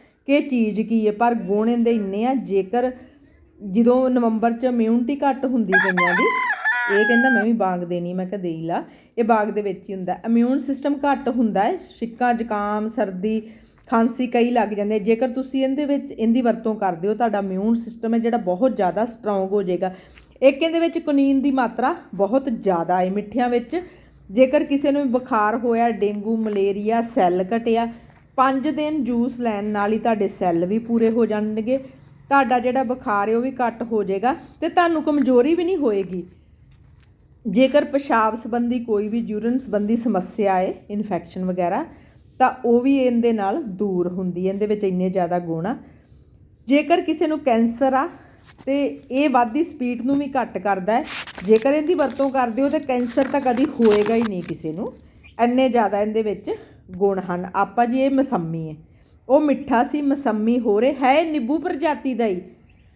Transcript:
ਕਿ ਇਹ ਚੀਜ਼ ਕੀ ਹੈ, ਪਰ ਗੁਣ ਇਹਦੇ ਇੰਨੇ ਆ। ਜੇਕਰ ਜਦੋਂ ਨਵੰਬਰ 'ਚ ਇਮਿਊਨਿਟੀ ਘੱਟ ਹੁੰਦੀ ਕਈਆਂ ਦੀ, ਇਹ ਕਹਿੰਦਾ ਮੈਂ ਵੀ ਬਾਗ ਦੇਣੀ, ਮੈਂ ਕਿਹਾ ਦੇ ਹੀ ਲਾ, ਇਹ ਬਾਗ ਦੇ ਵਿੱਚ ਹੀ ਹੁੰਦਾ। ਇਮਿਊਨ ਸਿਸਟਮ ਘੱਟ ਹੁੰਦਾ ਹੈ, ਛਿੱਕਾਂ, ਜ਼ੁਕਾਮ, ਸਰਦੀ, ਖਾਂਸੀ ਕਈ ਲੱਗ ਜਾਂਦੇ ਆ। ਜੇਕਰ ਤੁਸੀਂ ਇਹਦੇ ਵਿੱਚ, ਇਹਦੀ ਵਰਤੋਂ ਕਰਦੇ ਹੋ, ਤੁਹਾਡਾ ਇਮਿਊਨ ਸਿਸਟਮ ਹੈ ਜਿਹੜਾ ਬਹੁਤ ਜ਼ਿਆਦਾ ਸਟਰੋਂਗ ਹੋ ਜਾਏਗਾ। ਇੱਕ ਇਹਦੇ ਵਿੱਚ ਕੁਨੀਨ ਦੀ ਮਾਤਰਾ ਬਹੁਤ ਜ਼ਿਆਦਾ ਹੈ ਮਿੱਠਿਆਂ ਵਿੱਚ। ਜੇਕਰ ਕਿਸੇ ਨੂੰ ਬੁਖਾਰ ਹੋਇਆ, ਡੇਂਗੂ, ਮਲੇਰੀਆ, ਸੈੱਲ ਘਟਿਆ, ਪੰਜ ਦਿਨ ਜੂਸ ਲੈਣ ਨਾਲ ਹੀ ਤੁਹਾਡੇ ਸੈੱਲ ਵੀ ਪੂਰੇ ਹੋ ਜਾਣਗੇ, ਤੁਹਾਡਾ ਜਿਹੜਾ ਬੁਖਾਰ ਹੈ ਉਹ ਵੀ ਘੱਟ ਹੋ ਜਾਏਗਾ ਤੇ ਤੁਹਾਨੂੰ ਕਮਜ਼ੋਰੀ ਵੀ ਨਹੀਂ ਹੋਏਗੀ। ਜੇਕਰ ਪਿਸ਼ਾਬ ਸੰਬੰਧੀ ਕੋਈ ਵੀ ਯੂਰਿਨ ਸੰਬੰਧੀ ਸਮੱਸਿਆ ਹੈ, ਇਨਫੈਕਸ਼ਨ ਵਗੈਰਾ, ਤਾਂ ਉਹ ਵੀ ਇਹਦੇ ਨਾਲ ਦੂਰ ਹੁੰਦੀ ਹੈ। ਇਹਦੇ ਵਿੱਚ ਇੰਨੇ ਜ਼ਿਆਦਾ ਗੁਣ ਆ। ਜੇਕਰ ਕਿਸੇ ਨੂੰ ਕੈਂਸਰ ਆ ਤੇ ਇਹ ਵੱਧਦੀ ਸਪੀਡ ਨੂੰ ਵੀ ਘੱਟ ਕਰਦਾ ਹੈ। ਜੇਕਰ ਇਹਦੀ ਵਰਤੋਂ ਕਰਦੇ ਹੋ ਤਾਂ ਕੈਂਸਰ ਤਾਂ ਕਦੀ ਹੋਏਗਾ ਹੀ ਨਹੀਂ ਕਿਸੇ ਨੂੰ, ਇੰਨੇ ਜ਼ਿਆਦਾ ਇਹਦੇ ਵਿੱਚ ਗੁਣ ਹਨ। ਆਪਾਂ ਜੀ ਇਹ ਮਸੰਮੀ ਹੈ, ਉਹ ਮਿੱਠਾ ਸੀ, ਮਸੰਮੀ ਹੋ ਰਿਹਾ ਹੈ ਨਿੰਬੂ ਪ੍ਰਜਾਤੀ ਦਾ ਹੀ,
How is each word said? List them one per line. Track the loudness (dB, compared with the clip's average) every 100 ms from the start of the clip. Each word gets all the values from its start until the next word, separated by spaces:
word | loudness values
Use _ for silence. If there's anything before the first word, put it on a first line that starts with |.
| _ _ 0
ਕਿ | 0
ਇਹ | 2
ਚੀਜ਼ | 0 0 0
ਕੀ | 0 0 0
ਹੈ, |
ਪਰ | 2 2 0
ਗੁਣ | 0 0 2
ਇਹਦੇ | 2 2
ਇੰਨੇ | 0 0 -2 0
ਆ। | -2
ਜੇਕਰ | 0 -2 0 0 -2 -4 -16 -20 -20 _ _ -16
ਜਦੋਂ | -2 2 4 4 4
ਨਵੰਬਰ | 2 0 2 0
'ਚ | 0 0
ਇਮਿਊਨਿਟੀ | 0 2 2 0 -2
ਘੱਟ | -2 0 -2
ਹੁੰਦੀ | 0 2
ਕਈਆਂ | 2 2 2 2
ਦੀ, | 2 0 0 -4 -4 -2 -2 0
ਇਹ | 2 2
ਕਹਿੰਦਾ | 4 4
ਮੈਂ | 2
ਵੀ | 2 0
ਬਾਗ | 0 -2
ਦੇਣੀ, | -4 -6 -4
ਮੈਂ | -6 -6
ਕਿਹਾ | -6
ਦੇ | -6
ਹੀ | -6
ਲਾ, | -4 -6 -6 -16 _ -2
ਇਹ |
ਬਾਗ | 2 2 0
ਦੇ | -2
ਵਿੱਚ | -4 -6 -10
ਹੀ | -8
ਹੁੰਦਾ। | -6 -6 0
ਇਮਿਊਨ | 2 2 0
ਸਿਸਟਮ | -2 -4 -4 -2
ਘੱਟ | -2 -2 -2
ਹੁੰਦਾ | 0 0 0
ਹੈ, | 0 -2 -8 -12
ਛਿੱਕਾਂ, | -10 -2 0
ਜ਼ੁਕਾਮ, | 0 -2 -4 -2 -4 -4
ਸਰਦੀ, | -4 -4 -2 -2 -4 -6 -14 -20 _ -2
ਖਾਂਸੀ | 2 2 0 -2
ਕਈ | 2 2
ਲੱਗ | 2 0
ਜਾਂਦੇ | 0 -2 0
ਆ। |
ਜੇਕਰ | 0 0 0
ਤੁਸੀਂ | -4 -4 -2
ਇਹਦੇ | -2 0 0
ਵਿੱਚ, | -2 -4
ਇਹਦੀ | -2 2 2
ਵਰਤੋਂ | 2 0 -2 -2
ਕਰਦੇ | -2 -2 -4
ਹੋ, |
ਤੁਹਾਡਾ | -2 -2 -2
ਇਮਿਊਨ | -4 -2 0 0
ਸਿਸਟਮ | -2 -8 -2
ਹੈ | 0
ਜਿਹੜਾ | 0 0
ਬਹੁਤ | -2 0 0 2
ਜ਼ਿਆਦਾ | 0 0 -4
ਸਟਰੋਂਗ | -4 -4 -2 0
ਹੋ | 0
ਜਾਏਗਾ। | 0 -2 -4 -6 -16 -20 -20 0
ਇੱਕ | 2 4
ਇਹਦੇ | 2 2
ਵਿੱਚ | 0 -2
ਕੁਨੀਨ | 0 2 4 2
ਦੀ | 2
ਮਾਤਰਾ | 0 0 0 -2 -2 -6 -2
ਬਹੁਤ | 2 2 0
ਜ਼ਿਆਦਾ | -2 0 0 2 0
ਹੈ | 0
ਮਿੱਠਿਆਂ | -2 -4 -2 0
ਵਿੱਚ। | 0 -2 -6 -8 -14 -20 -20 -4
ਜੇਕਰ | 4 4 4
ਕਿਸੇ | 2 0 2
ਨੂੰ | 0 0
ਬੁਖਾਰ | -2 0 0 2 0
ਹੋਇਆ, | 0 2 2
ਡੇਂਗੂ, | 2 -2 -2 -2 -2
ਮਲੇਰੀਆ, | -2 0 0 0 -2 -2
ਸੈੱਲ | 0 2 2 2 0
ਘਟਿਆ, | -2 0 0 -2 -6 -20 -20 _ 0
ਪੰਜ | 2 2 -2
ਦਿਨ | -2 -2 -2
ਜੂਸ | -2 0 -2 -2
ਲੈਣ | -4 -2 -2
ਨਾਲ | -2 0
ਹੀ | 0
ਤੁਹਾਡੇ | 0 0 0
ਸੈੱਲ | 0 0 0 0
ਵੀ | -2
ਪੂਰੇ | 0 2 2
ਹੋ | 2 0
ਜਾਣਗੇ, | 0 -2 -4 -2 -2
ਤੁਹਾਡਾ | -4 -18 -20 -20 0 2 4 2
ਜਿਹੜਾ | 2 0
ਬੁਖਾਰ | 0 -2 -2 0 0
ਹੈ | 0
ਉਹ |
ਵੀ | -2 -2
ਘੱਟ | -4 -4
ਹੋ | -4 -2
ਜਾਏਗਾ | -2 0 0 -2 -6 -8
ਤੇ | -2
ਤੁਹਾਨੂੰ | 2 2 2
ਕਮਜ਼ੋਰੀ | 2 2 4 6 6 2
ਵੀ |
ਨਹੀਂ | 2 0
ਹੋਏਗੀ। | 0 0 -2 -6 -10 -16 _ -20 -20 -20 -20 -20 -20 _ _ _ -2
ਜੇਕਰ | 2 4 4 2
ਪਿਸ਼ਾਬ | -2 0 2 2 -2
ਸੰਬੰਧੀ | -4 -2 -2 -2
ਕੋਈ | -2 -2 0
ਵੀ | -2
ਯੂਰਿਨ | -4 -4 -2 -2
ਸੰਬੰਧੀ | -2 -2 0 0
ਸਮੱਸਿਆ | 0 0 -2 -2 0 2
ਹੈ, | 0 -4 -8
ਇਨਫੈਕਸ਼ਨ | -6 -4 -6 -6 -6 -4
ਵਗੈਰਾ, | -2 0 -2 -4 -12 -20 -20 -14 0
ਤਾਂ | 0 2 2
ਉਹ | 4
ਵੀ | 4 2
ਇਹਦੇ | 2 2 2
ਨਾਲ | 2 0 -2
ਦੂਰ | -4 -4 -2 0 -2
ਹੁੰਦੀ | -2 -4 -2 -2
ਹੈ। |
ਇਹਦੇ | -2 -2
ਵਿੱਚ | 0
ਇੰਨੇ | 0 0 0
ਜ਼ਿਆਦਾ | 0 0 -2
ਗੁਣ | -2 -4 -4
ਆ। | -6 -10 -20 _ -20 -20 -20 -20 _ 0
ਜੇਕਰ | 2 4 2
ਕਿਸੇ | 0 0 0
ਨੂੰ | 0
ਕੈਂਸਰ | 2 2 2 2 2
ਆ | 2 0 -6 -20 -20 -20 -10 -2
ਤੇ | 0 0 -4 -4
ਇਹ | 0 2
ਵੱਧਦੀ | 2 2 0
ਸਪੀਡ | -4 -4 -6 -4
ਨੂੰ | -2 -2
ਵੀ | 0
ਘੱਟ | -2 -4 -4
ਕਰਦਾ | -2 -2 0
ਹੈ। | 0 -2 -8 -10 -6 4
ਜੇਕਰ | 4 4
ਇਹਦੀ | 2 2
ਵਰਤੋਂ | 0 0 0 -2
ਕਰਦੇ | 0 0 0
ਹੋ | 0
ਤਾਂ | 0
ਕੈਂਸਰ | 0 -2 0 0 0
ਤਾਂ | 0
ਕਦੀ | 0 2 0
ਹੋਏਗਾ | 2 4 4 4 2
ਹੀ |
ਨਹੀਂ | 0 -4
ਕਿਸੇ | -6 -8 -8
ਨੂੰ, | -8 -8 -12 -20 -20 -16 -2
ਇੰਨੇ | 0 2 2
ਜ਼ਿਆਦਾ | 2 2 0
ਇਹਦੇ | -2 -2
ਵਿੱਚ | -2 -4 -6 -8 -10 -20 -18
ਗੁਣ | -2 0 0
ਹਨ। | -2 -6 -4 -2
ਆਪਾਂ | -2 0 0
ਜੀ | 2
ਇਹ | 2
ਮਸੰਮੀ | 2 0 -2 -4 -6 -8
ਹੈ, | -12 -20 _ _ _ 2
ਉਹ | 4
ਮਿੱਠਾ | 4 0 0 0
ਸੀ, | 0 0
ਮਸੰਮੀ | 0 0 0 0 0 0
ਹੋ | 2 2
ਰਿਹਾ | 2 2 2
ਹੈ | 4
ਨਿੰਬੂ | 2 -2 -2 -2
ਪ੍ਰਜਾਤੀ | -2 -2 -2 -2 -4
ਦਾ | -2 -2
ਹੀ, | -2 -8 -18 _ _ _